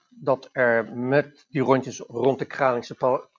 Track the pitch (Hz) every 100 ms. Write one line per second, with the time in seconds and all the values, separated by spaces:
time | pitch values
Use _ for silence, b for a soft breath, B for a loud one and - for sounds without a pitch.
0 | _ - 143 131 - - 123 117 107 120
1 | 123 139 143 - _ 147 123 131 131 107
2 | - 117 127 135 135 - 135 120 - -
3 | 131 135 -